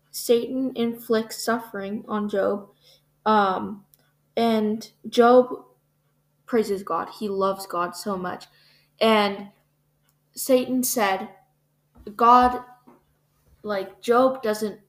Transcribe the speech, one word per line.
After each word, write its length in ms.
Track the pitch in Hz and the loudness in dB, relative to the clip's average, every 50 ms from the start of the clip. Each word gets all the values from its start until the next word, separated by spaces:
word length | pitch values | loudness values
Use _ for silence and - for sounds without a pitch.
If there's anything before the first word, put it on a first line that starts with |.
| _ _ - | _ _ -14
Satan 540 | - - - 233 233 240 - 262 262 262 254 - | -4 0 2 2 2 0 -2 -4 -4 -4 -4 -2
inflicts 680 | 233 233 233 233 - - - 226 220 226 - - - - | -2 -4 -4 -4 -6 -4 -2 0 0 -2 -4 -10 -8 -4
suffering 600 | 226 226 240 240 - - 196 196 196 208 226 - | -4 -4 -4 -4 -8 -10 -10 -8 -8 -8 -10 -8
on 220 | - 214 208 208 208 | -6 -6 -4 -4 -2
Job, 400 | 208 196 185 202 202 202 - - _ _ _ _ _ _ _ _ _ _ - | -2 -2 0 0 -2 -4 -8 -14 _ _ _ _ _ _ _ _ _ _ 0
um, 580 | 214 214 208 202 190 185 214 208 190 214 - - _ _ _ _ _ _ _ _ _ - | 2 2 2 2 2 0 -4 -6 -8 -12 -14 -18 _ _ _ _ _ _ _ _ _ -4
and 520 | 226 233 226 220 214 214 214 220 220 - - _ _ - 220 | -2 0 2 2 2 0 0 -2 -4 -8 -14 _ _ -16 -2
Job 560 | - 240 233 240 247 254 247 - - - - _ _ _ _ _ _ _ _ _ _ _ _ _ _ _ _ | 2 4 6 8 8 6 4 2 -2 -14 -14 _ _ _ _ _ _ _ _ _ _ _ _ _ _ _ _
praises 380 | - 247 226 208 - 202 190 202 | -4 -2 -2 0 -2 -4 -6 -6
God. 260 | - 165 170 180 - - - | -6 -6 -6 -6 -8 -10 -8
He 80 | 220 | -8
loves 400 | 202 196 190 190 196 190 196 - | -6 -2 -2 -2 -2 -2 -4 -8
God 300 | - - 175 175 175 - | -8 -6 -4 -4 -6 -6
so 180 | - - 214 196 | -8 -8 -6 -6
much. 300 | 185 180 180 - - - - _ _ _ _ _ _ _ _ _ - | -6 -6 -8 -10 -12 -14 -20 _ _ _ _ _ _ _ _ _ 2
And 480 | 220 226 220 214 202 196 196 202 202 - - _ _ _ _ _ _ _ _ _ _ _ _ _ _ _ | 4 4 4 4 2 0 -2 -6 -12 -16 -20 _ _ _ _ _ _ _ _ _ _ _ _ _ _ _
Satan 520 | - - - - 254 254 247 247 254 254 247 | -14 -6 0 2 2 2 2 0 -2 -2 -2
said, 440 | - - 247 208 196 190 190 220 - - _ _ _ _ _ _ _ _ _ _ _ _ - - 208 208 | -2 -2 0 0 0 -2 -2 -6 -10 -16 _ _ _ _ _ _ _ _ _ _ _ _ -20 -18 -12 -2
"God, 480 | - 233 233 247 247 247 247 - - - - - _ _ - - _ _ _ _ _ _ _ _ _ _ _ _ _ | 4 6 8 8 8 6 4 0 -2 -10 -14 -20 _ _ -20 -20 _ _ _ _ _ _ _ _ _ _ _ _ _
like, 380 | - 208 208 190 190 190 - _ | -8 -6 -6 -6 -6 -8 -12 _
Job 420 | - 240 233 247 262 262 262 - | -2 2 4 4 4 4 2 0
doesn't 380 | - 220 208 - 220 202 180 - _ | -4 -4 -4 -2 -4 -6 -8 -10 _